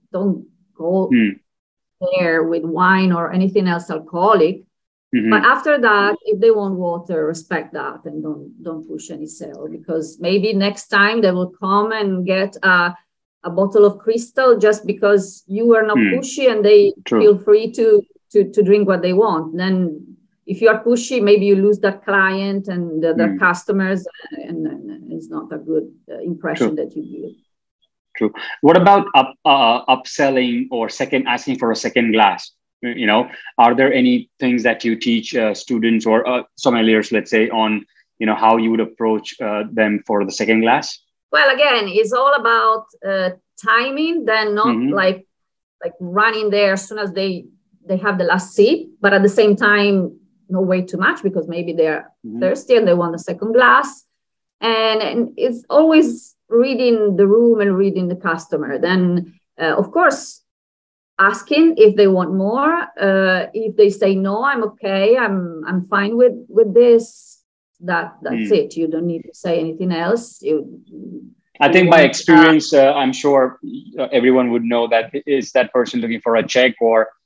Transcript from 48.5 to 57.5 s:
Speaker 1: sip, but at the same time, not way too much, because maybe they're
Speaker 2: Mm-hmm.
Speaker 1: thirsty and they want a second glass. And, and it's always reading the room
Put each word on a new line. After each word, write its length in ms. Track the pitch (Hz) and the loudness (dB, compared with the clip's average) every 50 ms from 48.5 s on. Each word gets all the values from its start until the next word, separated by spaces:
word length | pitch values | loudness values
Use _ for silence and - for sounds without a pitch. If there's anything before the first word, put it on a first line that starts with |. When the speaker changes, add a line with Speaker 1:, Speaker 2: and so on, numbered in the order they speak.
| - | 0
Speaker 1:
sip, 260 | - 202 240 320 - - - - _ | 2 2 2 2 0 -4 -8 -8 _
but 140 | - 196 202 | -2 2 2
at 80 | 196 196 | 4 2
the 60 | 202 196 - | 2 2 2
same 160 | 214 214 202 | 2 2 2
time, 640 | 202 214 208 208 208 202 202 196 196 180 - - - _ _ _ _ _ - | 2 2 2 2 2 2 2 0 0 -2 -4 -8 -14 _ _ _ _ _ -8
not 160 | 185 185 190 | -4 -2 -2
way 160 | 180 185 185 180 | -2 -2 -2 -4
too 160 | - - 180 | -6 -6 -4
much, 240 | 196 262 349 - - | -2 -2 -2 -2 -4
because 260 | 196 185 190 160 180 | -6 -4 -4 -6 -6
maybe 240 | 170 170 175 165 156 | -8 -8 -8 -6 -2
they're 400 | 165 156 156 151 - - - _ _ - | 0 0 0 -2 -4 -8 -14 _ _ -16
Speaker 2:
Mm-hmm. 140 | 117 - 117 | -14 -8 -4
Speaker 1:
thirsty 360 | - - - - - - 254 | -2 -2 -2 -2 -2 2 2
and 100 | 226 214 | 2 4
they 80 | 185 175 | 4 2
want 200 | 175 175 170 165 | 2 0 -2 -6
a 40 | 170 | -8
second 340 | - - 175 180 202 220 226 | -8 -10 -8 -6 -4 -2 2
glass. 520 | 247 254 240 247 269 294 285 - - - _ _ _ _ _ _ _ _ _ _ _ | 4 4 4 4 2 2 -2 -8 -14 -18 _ _ _ _ _ _ _ _ _ _ _
And, 400 | - 226 226 220 220 220 220 220 | -4 -2 0 0 0 0 0 -2
and 320 | 220 151 - 240 233 240 - - | -4 -4 -2 -2 -4 -4 -4 -4
it's 260 | - 254 233 233 - - | -4 -4 -4 -6 -6 0
always 680 | - 285 320 320 320 311 311 247 233 233 - - _ _ _ - | 2 4 4 6 6 4 4 2 0 -8 -12 -18 _ _ _ -2
reading 680 | 220 233 247 269 269 233 254 240 233 220 214 208 190 | 0 2 2 2 0 0 0 0 2 2 0 0 2
the 100 | 180 202 | 2 2
room 340 | 196 202 226 233 233 | 4 4 4 4 4